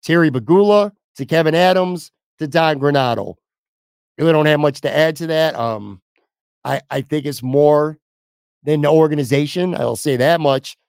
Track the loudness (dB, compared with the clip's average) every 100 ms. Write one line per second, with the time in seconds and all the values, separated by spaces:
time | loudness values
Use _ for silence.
0 | 0 2 2 0 2 2 4 2 2 _
1 | _ -14 -2 0 2 2 2 2 -2 -6
2 | -12 _ _ _ -4 0 0 0 0 2
3 | 0 -2 -6 -12 _ _ _ _ _ _
4 | _ -4 0 2 2 2 0 -2 -4 0
5 | 0 -2 -4 0 0 -2 -6 -6 -10 -16
6 | _ _ _ _ _ _ -8 -8 _ -10
7 | -6 -6 -6 -8 -2 2 4 4 0 -6
8 | _ _ _ _ _ _ -4 0 2 4
9 | 2 0 0 0 -2 -4 -4 -4 -4 -4
10 | -4 0 2 2 0 -2 -4 -20